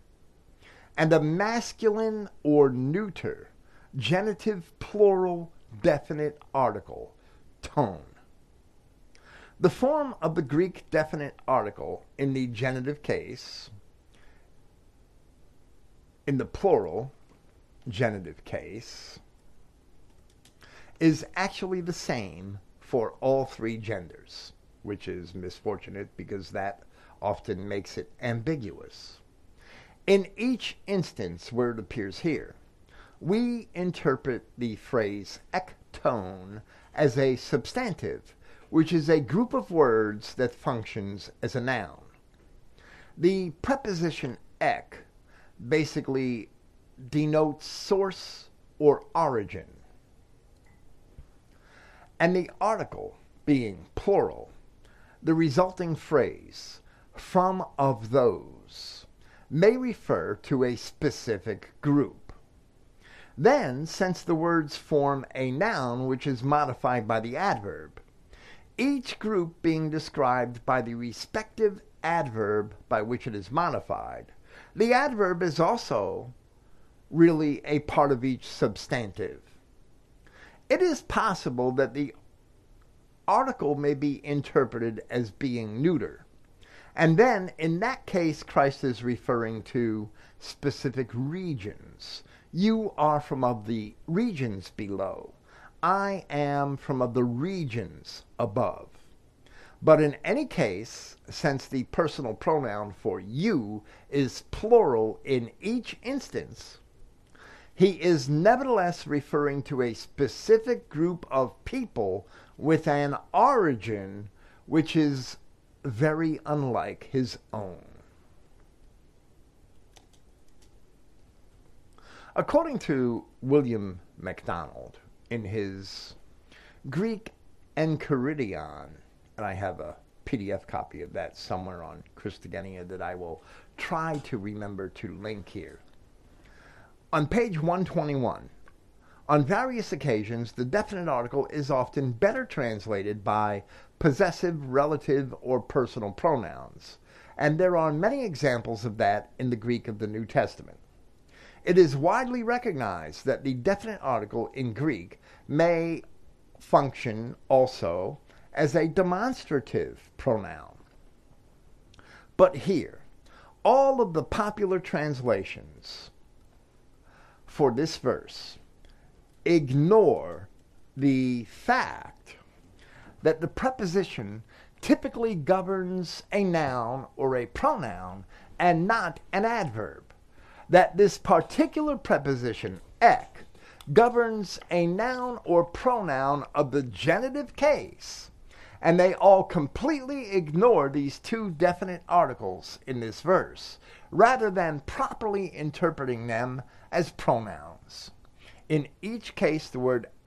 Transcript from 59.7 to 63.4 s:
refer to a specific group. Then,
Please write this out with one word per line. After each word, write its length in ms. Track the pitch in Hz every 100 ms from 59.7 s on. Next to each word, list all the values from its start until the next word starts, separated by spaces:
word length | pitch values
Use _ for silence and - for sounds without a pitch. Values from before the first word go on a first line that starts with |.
| 254
refer 600 | 254 - - 104 90 104
to 260 | - 135
a 140 | 123 120
specific 960 | - - 147 - - 101 113 98 - -
group. 520 | 143 143 110 - - - - - _ - - _ - - -
Then, 480 | -